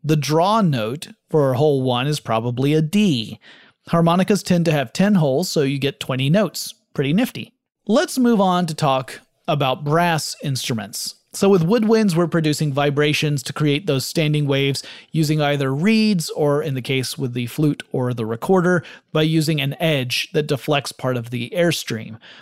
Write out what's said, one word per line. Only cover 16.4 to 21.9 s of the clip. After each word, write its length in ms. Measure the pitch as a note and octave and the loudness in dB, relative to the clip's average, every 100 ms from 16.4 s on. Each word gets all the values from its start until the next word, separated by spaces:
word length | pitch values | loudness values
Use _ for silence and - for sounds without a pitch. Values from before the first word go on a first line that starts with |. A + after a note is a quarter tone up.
| D3 C#3+ | 0 0
in 100 | D#3 | -2
the 100 | C3 | -6
case 360 | A#2+ C3 B2 - | -2 -2 -2 -6
with 160 | C3+ | -6
the 120 | B2 A#2+ | -6 -6
flute 360 | - D3+ C#3+ - | -2 0 -2 -6
or 220 | C3+ B2 | -4 -4
the 100 | A#2+ | -4
recorder, 580 | A2 A2+ - F#3+ F3 F3+ - - _ | -6 -6 2 2 4 0 -2 -20 _
by 100 | D3+ | 0
using 380 | D#3+ D#3+ D3+ D#3 | 2 2 0 0
an 160 | C#3 C3+ | -2 -2
edge 520 | E3 C#3+ B2 - - | 0 0 -2 -6 -2
that 160 | D#3+ D3 | -4 -2
deflects 440 | D3 - C#3+ - | -4 0 -2 -2
part 240 | - C3 B2 | -6 -4 -4
of 120 | A#2 | -6
the 240 | B2 A#2+ | -8 -6
airstream. 640 | F3 E3+ D#3 - | 0 0 0 -6